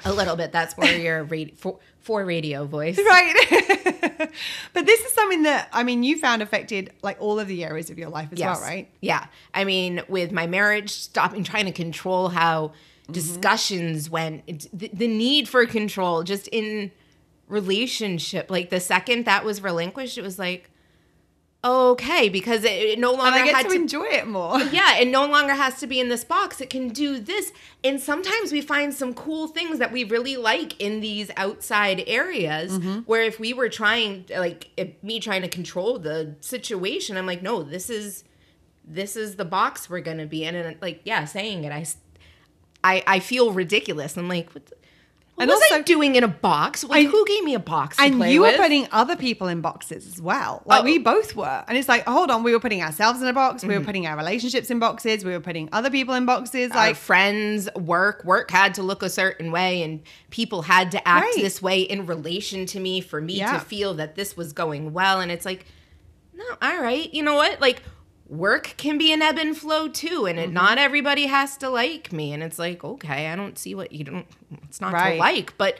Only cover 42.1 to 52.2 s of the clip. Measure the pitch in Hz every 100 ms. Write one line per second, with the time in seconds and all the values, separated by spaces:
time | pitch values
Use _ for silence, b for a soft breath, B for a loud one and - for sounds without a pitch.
42.1 | _ b b b _ _ _ - 190 -
43.1 | 190 185 247 240 185 175 208 208 151 143
44.1 | - 175 180 165 143 - - b b b
45.1 | b b - 247 427 622 302 294 320 285
46.1 | 254 233 156 202 151 175 - 285 294 294
47.1 | 415 415 415 320 240 170 156 156 - 285
48.1 | 254 220 294 427 453 339 294 240 214 254
49.1 | 349 262 220 185 170 160 - - - -
50.1 | 175 165 247 - - - 262 240 320 226
51.1 | 370 427 - 139 135 - 247 269 233 226
52.1 | 269